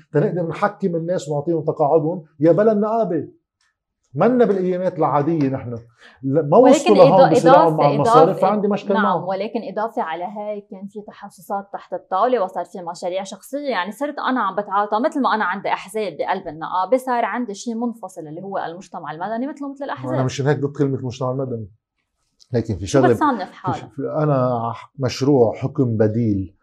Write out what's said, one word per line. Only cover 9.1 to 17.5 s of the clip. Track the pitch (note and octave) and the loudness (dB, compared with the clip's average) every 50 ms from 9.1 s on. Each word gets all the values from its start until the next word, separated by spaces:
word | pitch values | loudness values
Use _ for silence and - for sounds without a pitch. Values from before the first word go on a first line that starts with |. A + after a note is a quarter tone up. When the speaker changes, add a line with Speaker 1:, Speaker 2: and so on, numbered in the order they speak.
| F#3 E3 E3+ | 0 -2 -2
Speaker 2:
ولكن | F3+ G3 F#3+ G3+ - - A#3+ F#3+ F3+ | -4 -6 -6 -6 -6 -6 -8 -8 -6
إضافة | F#3 G3 G#3 A3+ A3 B3 | -6 -6 -6 -4 -4 -6
على | G#3+ E3 D#3+ E3+ F3 | -6 -6 -6 -8 -8
هاي | G3 G#3 G#3+ G#3 G#3 G#3+ G3+ G3+ - | -10 -10 -10 -10 -10 -10 -10 -12 -16
كان | F#3 F#3 G3 | -16 -16 -16
في | G3 - G#3+ | -16 -16 -16
تحسسات | G3+ G#3+ G#3 - - G3+ - - E3+ - G#3+ G3 G3 - - | -16 -16 -18 -18 -18 -20 -20 -18 -12 -8 -8 -8 -8 -10 -14
تحت | F3+ - - F#3+ | -16 -12 -10 -12
الطاولة، | F3 F3+ - F#3+ F#3 G#3+ B3+ B3+ A#3 F#3 | -12 -8 -4 -2 0 2 2 2 0 -2
وصار | F#3+ A3 B3+ C4 | -4 -6 -8 -10
في | B3+ - G3 | -10 -12 -12
مشاريع | F3 E3+ F3 E3 - F3+ F3 F#3+ G3 | -12 -12 -10 -8 -8 -6 -6 -6 -8
شخصية، | G3 G#3+ - - - - C#4+ D4 C#4 | -10 -12 -16 -14 -10 -10 -8 -6 -4
يعني | A#3 F#3 F3 G3 | -4 -4 -4 -6
صرت | - - C#4+ D4 D4 - - - | -6 -8 -8 -8 -6 -6 -4 -4
أنا | B3+ B3+ | -2 -2
عم | G#3+ G3+ F#3 | -2 -4 -4
بتعاطى | G#3 G#3 G3+ F#3+ G3+ G#3 G#3 G#3+ A3 B3+ | -6 -6 -2 0 -2 0 0 0 -2 -2
مثل | D#4+ D#4+ D4+ | -2 -2 0
ما | B3 G3+ G3 | 0 0 0
أنا | G#3+ G#3 | 0 -2
عندي | F3+ F#3 G3 E3 E3 | -2 -4 -4 -4 -4
أحزاب | - - - F#3+ - A3 G#3+ F#3 D#3 | -4 -6 -6 -8 -6 -6 -6 -4 -4
بقلب | - - - F3+ G3 F#3 | -6 -4 -4 -4 -4 -6
النقابة، | E3+ D3 D#3+ D#3+ - - F3+ F#3 F#3 A#3+ | -10 -12 -10 -8 -4 -2 -2 -2 -2 -4
صار | C4 B3+ C4 B3 A#3+ A3+ | -6 -4 -4 -2 -2 -2
عندي | G3 G3+ A#3+ B3 G#3+ | -2 -4 -6 -6 -8